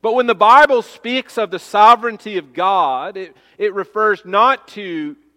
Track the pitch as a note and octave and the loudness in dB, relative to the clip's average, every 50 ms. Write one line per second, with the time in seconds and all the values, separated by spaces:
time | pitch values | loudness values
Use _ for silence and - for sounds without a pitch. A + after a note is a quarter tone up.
0 | - A3 A#3 B3+ B3 A#3+ A3+ F3 G#3 G#3+ A#3+ C#4 D4+ C#4+ C4+ A#3+ - - - - | -4 -2 -2 -2 -2 -2 0 2 4 6 6 6 6 4 2 -2 -2 -6 -20 -14
1 | - A3+ B3 C4 - - - A#3+ G#3+ F#3 F3 E3+ - - - G#3 G#3 A3+ A#3+ A#3 | -10 -6 -6 -6 -8 -8 -8 -8 -6 -6 -8 -12 -12 -6 0 4 6 6 4 4
2 | A3 A#3+ A3 G3 - G#3+ G#3 F3+ D3+ C3+ A#2+ E3 F3+ F#3+ G3 F#3 D#3+ C#3 C3 B2+ | 0 -10 -10 -10 -14 -10 -10 -10 -10 _ _ -4 -2 -2 0 0 0 -2 -4 -6
3 | C#3+ F#3 G3+ F#3+ F#3+ E3 _ _ _ _ _ _ G3+ G#3 F#3+ G3 F#3 _ _ G#3+ | -8 -12 -12 -14 -16 -16 _ _ _ _ _ _ -6 -6 -4 -6 -10 _ _ -2
4 | G#3+ G#3+ G3+ - _ F3+ F#3 G3+ A3+ B3+ C4+ B3 _ - - G#3 G3+ F#3 E3+ D#3 | -2 -2 -2 -4 _ -4 0 2 2 2 2 -2 _ -20 -18 -14 -12 -10 -10 -8
5 | D3+ D3 C#3+ _ _ _ _ | -10 -10 -12 _ _ _ _